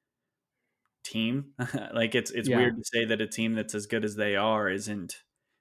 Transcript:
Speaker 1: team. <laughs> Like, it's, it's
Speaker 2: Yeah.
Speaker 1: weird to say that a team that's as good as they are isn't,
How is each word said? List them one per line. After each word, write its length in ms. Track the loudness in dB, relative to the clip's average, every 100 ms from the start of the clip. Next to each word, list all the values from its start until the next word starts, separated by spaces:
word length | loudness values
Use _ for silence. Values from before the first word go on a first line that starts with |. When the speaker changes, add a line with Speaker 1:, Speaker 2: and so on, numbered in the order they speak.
| _ _ _ _ _ _ _ _ _ _
Speaker 1:
team. 500 | -8 -2 0 0 -4 -8
<laughs> 360 | -6 -6 -4
Like, 200 | 0 2
it's, 160 | 2 0
it's 160 | -2 2
Speaker 2:
Yeah. 100 | 4
Speaker 1:
weird 200 | 4 2
to 60 |
say 220 | -2 0 2
that 160 | 2
a 60 | 0
team 280 | 0 0 0
that's 180 | -2
as 140 | -4 -2
good 180 | -2 -2
as 100 | -2
they 200 | 0 2
are 340 | 2 2 2
isn't, 540 | -2 -4 -6 -8 -12 _ _ _ _